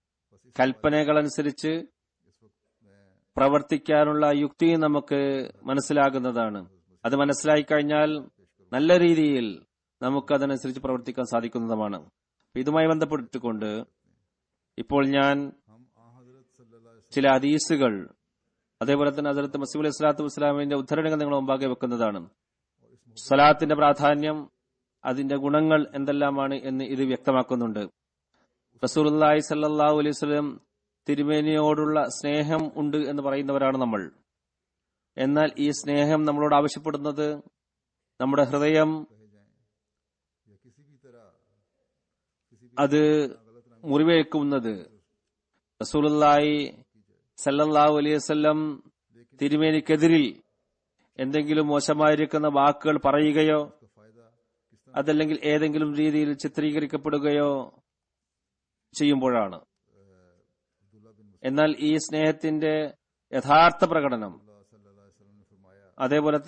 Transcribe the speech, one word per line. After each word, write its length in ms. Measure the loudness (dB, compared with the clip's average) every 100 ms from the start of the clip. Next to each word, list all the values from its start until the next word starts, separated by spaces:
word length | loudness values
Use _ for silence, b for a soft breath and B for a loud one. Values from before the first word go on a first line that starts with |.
| _ _ _ _ _ 0
കൽപ്പനകളനുസരിച്ച് 1200 | 0 0 0 0 2 2 0 -2 -4 -4 -4 -4 -8 _ _ _ _ _ _ _ _ _ _ _ _ _ _ 0
പ്രവർത്തിക്കാനുള്ള 920 | 2 2 0 -4 0 2 2 2 2
യുക്തി 440 | 2 -2 0 2 2
നമുക്ക് 760 | 2 0 -2 -2 -2 -4 -6 -12
മനസ്സിലാകുന്നതാണ്. 1080 | -4 -4 0 2 2 2 -4 -2 -4 -6 -12 _ _ _ -4
അത് 100 | 0
മനസ്സിലായിക്കഴിഞ്ഞാൽ 1120 | 0 0 2 2 2 0 2 0 0 -2 -10 _ _ _ -6
നല്ല 260 | -2 4 6
രീതിയിൽ 640 | 6 4 2 0 -2 -8 _ _ _ -8
നമുക്കതനുസരിച്ച് 800 | -4 -4 0 0 0 -4 -6 -8
പ്രവർത്തിക്കാൻ 440 | -6 -6 -6 -8 -4
സാധിക്കുന്നതുമാണ്. 720 | -4 -4 -6 -4 -4 -4 -8
അപ്പൊ 640 | -16 _ _ _ _ -6
ഇതുമായി 280 | -2 0 2
ബന്ധപ്പെട്ടുകൊണ്ട് 1000 | 0 -2 -4 -6 -8 -6 -6 -6 -8 -10 _ _ _ _ _ _ _ _ -16
ഇപ്പോൾ 280 | -2 0 2
ഞാൻ 440 | 2 2 0 -4 -12 _ _ _ _ _ _ _ _ _ _ _ _ _ _ _
ചില 160 | 0 2
ഹദീസുകൾ, 760 | 2 2 0 0 0 0 -2 -10 _ _ _ _ _ _ -10
അതേപോലെ 380 | -2 0 0 -2
തന്നെ 120 | -4
ഹസ്രത്ത് 260 | -4 -4 -6
മസീഹ് 240 | -8 -4
അലൈഹി 160 | -4 0
സ്വലാത്തു 260 | 0 0
വസ്സലാമിന്റെ 520 | -4 -2 -2 0 -2 -4
ഉദ്ധരണികൾ 360 | -4 -4 -2
നിങ്ങളുടെ 240 | -2 -2 -2
മുമ്പാകെ 320 | -2 -2 -2
വെക്കുന്നതാണ്. 600 | -4 -6 -2 -2 -4 -12 _ _ _ _ _ _ _ _ -16
സ്വലാത്തിന്റെ 600 | 0 6 6 6 2 2
പ്രാധാന്യം, 720 | 2 4 2 2 -2 -6 -10 _ _ _ _ _ -6
അതിന്റെ 300 | -4 -4 -2
ഗുണങ്ങൾ 520 | 0 2 4 2 0 -6
എന്തെല്ലാമാണ് 600 | -4 0 0 -2 -4 -4
എന്ന് 280 | -6 -8
ഇത് 200 | -6 -4
വ്യക്തമാക്കുന്നുണ്ട്. 840 | -2 -2 0 0 0 -2 -4 -6 -8 _ _ _ _ _ _ _ _ -8
റസൂലുള്ളാഹി 560 | -4 0 2 4 4 4
സ്വല്ലല്ലാഹു 540 | 0 -2 -2 2 2
അലൈഹി 160 | 2 0
വസല്ലം 520 | -2 -2 -2 -4 -10 _ _ _ _ -4
തിരുമേനിയോടുള്ള 960 | -2 0 0 2 2 2 2 0 0 -2
സ്നേഹം 640 | -4 -4 -2 0 -2 -4 -4
ഉണ്ട് 220 | -4 -2
എന്ന് 260 | -4 -4
പറയുന്നവരാണ് 540 | -4 -4 -2 0 0 0
നമ്മൾ. 340 | -2 -4 -6 _ _ _ _ _ _ _ _ _ _ -6
എന്നാൽ 340 | -2 0 0 0
ഈ 120 | -4
സ്നേഹം 560 | -4 -4 0 2 2 0
നമ്മളോട് 300 | 0 2 2
ആവശ്യപ്പെടുന്നത് 800 | 0 -4 -8 -8 -8 -4 -6 -6 -14 _ _ _ _ _ _ -6
നമ്മുടെ 220 | -2 0
ഹൃദയം 640 | 2 2 2 2 2 -2 -10 _ _ _ _ _ _ _ _ _ _ _ _ _ _ _ _ _ _ _ -20 -20 -20 _ _ _ _ _ _ _ _ _ _ _ _ _ _ -2
അത് 560 | 2 4 4 2 0 -6 _ -20 _ _
മുറിവേൽക്കുന്നത്, 920 | -2 2 4 4 2 -2 -2 -2 -4 -8 -12 _ _ _ _ _ _ _ _ -12
റസൂലുള്ളാഹി 920 | -4 0 0 4 4 4 2 -2 -4 -12 _ _ _ _ _ -8
സല്ലല്ലാഹു 600 | -4 0 2 4 4 4
അലൈഹി 180 | 0 -2
വസല്ലം 680 | -2 0 0 0 -4 -10 _ _ _ _ _ -6
തിരുമേനിക്കെതിരിൽ 1000 | -2 0 2 0 0 2 4 4 2 -4 _ _ _ _ _ _ _ -10
എന്തെങ്കിലും 480 | -4 -4 -2 0 0
മോശമായിരിക്കുന്ന 800 | -2 -2 2 2 2 0 -2 0
വാക്കുകൾ 520 | 2 2 0 -2 0 2
പറയുകയോ 540 | 2 2 2 2 0 -2 _ _ _ _ _ _ _ _ _ _ _ _ -6
അതല്ലെങ്കിൽ 440 | -2 0 0 -2
ഏതെങ്കിലും 520 | 0 0 0 -2 -4 -2
രീതിയിൽ 380 | 0 0 -2
ചിത്രീകരിക്കപ്പെടുകയോ 1500 | -4 -6 -4 -4 -2 -6 -6 -4 -2 0 0 0 -2 -8 _ _ _ _ _ _ _ _ _ _ _ _
ചെയ്യുമ്പോഴാണ്. 680 | -2 0 2 2 0 -2 -8 _ _ _ _ _ _ _ _ _ _ _ _ _ _ _ _ _ _
എന്നാൽ 320 | -6 0 0 0
ഈ 180 | -2 -2
സ്നേഹത്തിന്റെ 960 | -2 -2 -2 -2 -4 -2 -2 -2 -4 -10 _ _ _
യഥാർത്ഥ 520 | -6 4 6 6 4 0
പ്രകടനം, 560 | 0 0 -4 -8 -14 _ -20 _ _ _ _ _ _ _ _ _ _ _ _ _ -6
അതേപോലെ 400 | -2 0 2 -2